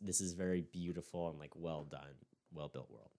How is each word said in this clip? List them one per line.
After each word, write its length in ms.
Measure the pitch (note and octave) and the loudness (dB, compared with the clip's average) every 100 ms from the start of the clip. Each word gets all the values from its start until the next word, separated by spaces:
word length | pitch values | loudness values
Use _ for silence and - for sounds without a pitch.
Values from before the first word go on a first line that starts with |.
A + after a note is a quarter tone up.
this 160 | G2+ F2 | 2 4
is 120 | F#2 | 4
very 300 | F2 F#2 F2+ E2 | 2 6 4 4
beautiful 580 | F2+ F2 E2+ - F2 E2+ | -2 0 0 -2 0 0
and, 80 | D#2 | 0
like, 140 | D2 | -8
well 300 | - E2+ D#2 | -4 -2 -2
done, 160 | D2 C#2+ C#2+ C2+ - _ - | -4 -8 -10 -14 -20 _ -12
well 160 | E2 D2 | -6 -4
built 220 | C2 - | -6 -8
world. 200 | A1 - | -14 -18